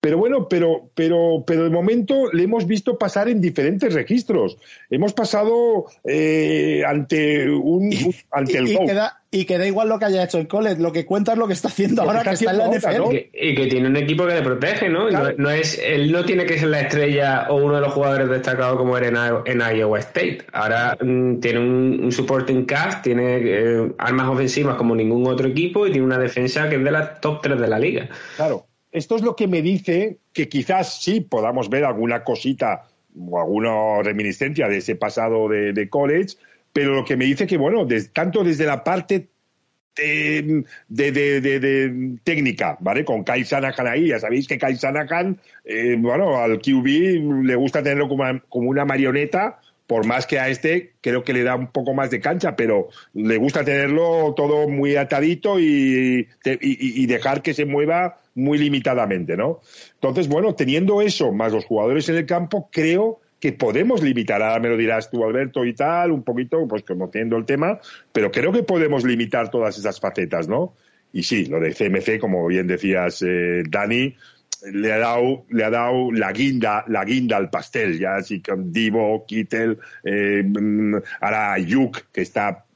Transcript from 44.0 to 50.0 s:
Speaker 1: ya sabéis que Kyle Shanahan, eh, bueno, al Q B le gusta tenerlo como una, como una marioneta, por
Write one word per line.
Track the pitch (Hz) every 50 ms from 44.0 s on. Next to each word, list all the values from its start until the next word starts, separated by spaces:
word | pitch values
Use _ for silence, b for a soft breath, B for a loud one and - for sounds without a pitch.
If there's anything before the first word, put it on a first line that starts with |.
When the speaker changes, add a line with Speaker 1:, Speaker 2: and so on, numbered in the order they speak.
| 165 170
Speaker 1:
ya | 135 110
sabéis | 110 107 117 131 139
que | - 147 127
Kyle | - 135 135
Shanahan, | 123 - 135 135 147 151 135 165 170 180 196 185 190 B B B B B
eh, | - 104 113 117 123 123 117
bueno, | 117 120 120 151 196 185 143 127
al | 120 117 113 104
Q | - - 135 131 123
B | 135 139 151 175 190 185 175 151 147 143 135 131
le | 131 127
gusta | 123 135 139 - 160
tenerlo | 143 143 139 143 147 135
como | 139 135 135
una, | 127 131 131 _ _
como | - 117 117 123
una | 135 143 143
marioneta, | 143 135 139 135 139 - 143 147 147 - 180 196 233 - b b b b b _ _
por | 117 113